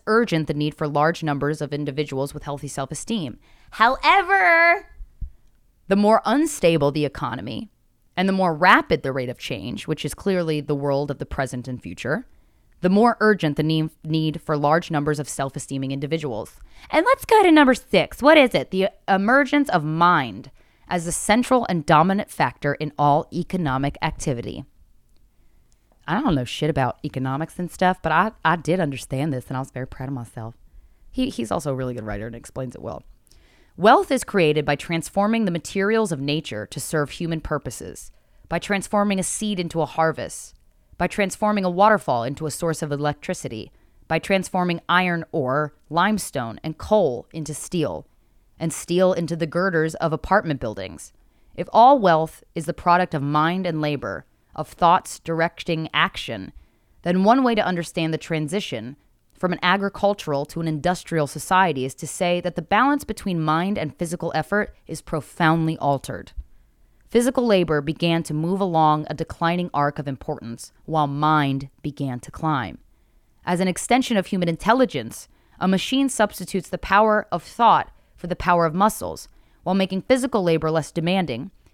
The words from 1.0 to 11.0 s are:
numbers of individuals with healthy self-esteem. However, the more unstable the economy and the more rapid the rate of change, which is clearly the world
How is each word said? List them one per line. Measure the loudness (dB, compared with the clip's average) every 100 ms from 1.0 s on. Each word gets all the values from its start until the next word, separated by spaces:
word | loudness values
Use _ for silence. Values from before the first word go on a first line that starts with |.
| 2 0
numbers | -4 -2 -2 -4
of | -6
individuals | -6 -4 -4 -4 -4 -6
with | -8
healthy | -10 -10 -8
self-esteem. | -8 -8 -8 -6 -6 -6 -10 _ _ -18
However, | 2 4 4 4 4 4 4 4 6 6 4 -2 -18 -20 _ -12 -14 _ _ _ _ 0
the | 2
more | 4 4
unstable | 2 0 0 2 2 4 2
the | 0
economy | -4 -4 -6 -6 -8 -10 -12 _ _ _ _ -2
and | 0
the |
more | 2 0
rapid | 4 6 6 4 -2
the | 0
rate | -4 -6
of | -8
change, | -10 -8 -8 -8 -6
which | -6
is | -6
clearly | -6 -2 -2 0 -4
the | -2
world | -2 0 0